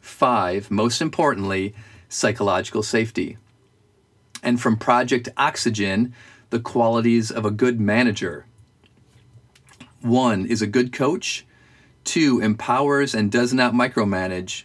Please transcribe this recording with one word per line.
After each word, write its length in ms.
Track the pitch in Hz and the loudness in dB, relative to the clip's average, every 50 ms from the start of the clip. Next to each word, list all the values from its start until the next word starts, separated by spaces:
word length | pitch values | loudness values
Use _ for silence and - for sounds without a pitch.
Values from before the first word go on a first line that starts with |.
Five, 680 | _ - - - - 127 123 110 95 90 90 101 101 - | _ -20 -2 0 2 2 2 2 0 0 -2 -4 -4 -4
most 320 | 101 101 110 120 117 - | -2 0 0 0 0 0
importantly, 720 | 165 160 143 - 170 143 127 98 98 98 95 95 95 101 - - - - - - - _ | -4 -4 0 2 2 2 2 0 -2 -4 -2 -2 -4 -4 -6 -12 -20 -20 -20 -20 -20 _
psychological 760 | - - - 117 107 - 104 101 92 92 101 - - 113 107 | -8 -2 0 0 0 0 0 0 0 0 -2 -4 -4 -4 -4
safety. 540 | - - 117 113 110 - - 90 - - - _ _ _ _ _ _ _ _ _ _ _ _ _ _ _ _ _ _ _ - - | 0 0 0 -2 0 -4 -6 -6 -6 -8 -14 _ _ _ _ _ _ _ _ _ _ _ _ _ _ _ _ _ _ _ -8 -2
And 160 | 120 120 120 | -2 -2 0
from 160 | 120 123 113 | 2 0 0
Project 540 | 113 - - 123 123 127 123 131 123 120 - - - | 0 2 2 2 2 2 2 0 -2 -2 -6 -4 -2
Oxygen, 760 | 135 147 156 - - 120 110 101 101 95 95 101 120 123 123 - - - - - _ _ | -2 -2 -2 -2 -4 -2 -2 -2 -2 -2 0 0 0 -2 -2 -16 -20 -20 -20 -20 _ _
the 100 | - 117 | -6 -6
qualities 720 | 117 - - 127 117 113 113 117 113 120 117 117 110 113 | -6 -2 0 2 2 4 2 2 2 4 2 2 2 0
of 140 | - 117 107 | -6 -4 -2
a 60 | 104 | -2
good 280 | 104 104 127 123 123 113 | 0 2 2 2 2 2
manager. 680 | 107 101 104 117 123 120 101 - - 90 80 - - _ _ _ - _ _ _ _ _ _ _ _ _ _ _ _ _ _ - _ _ _ - _ _ - _ - - _ _ | 0 2 2 2 2 2 0 -2 -4 -6 -8 -10 -16 _ _ _ -20 _ _ _ _ _ _ _ _ _ _ _ _ _ _ -20 _ _ _ -20 _ _ -20 _ -20 -20 _ _
One 440 | - 117 117 123 127 123 110 98 95 | 0 2 2 4 4 2 2 0 0
is 160 | - 117 113 | -2 -2 -2
a 60 | 110 101 | -2 0
good 240 | 104 127 123 127 | 2 0 0 0
coach. 540 | - - 135 135 160 - - - - - - _ _ _ _ _ _ _ _ _ _ _ _ | -2 -2 0 0 0 -2 -4 -8 -8 -8 -10 _ _ _ _ _ _ _ _ _ _ _ _
Two, 380 | - - 165 160 143 127 113 | -4 0 2 4 4 4 4
empowers 760 | 104 107 107 110 - - 123 131 143 143 143 139 143 135 - | 2 0 0 -2 -2 -2 0 0 2 2 2 2 0 0 0
and 160 | 113 107 101 | -2 -2 0
does 220 | 98 120 123 123 123 | 2 0 0 2 2
not 200 | 131 127 123 107 | 2 2 2 2
micromanage. 920 | 123 123 127 - - 110 101 95 92 92 92 92 90 92 92 - - - | 2 0 0 0 0 0 0 0 -2 -2 -4 -4 -6 -8 -8 -10 -12 -14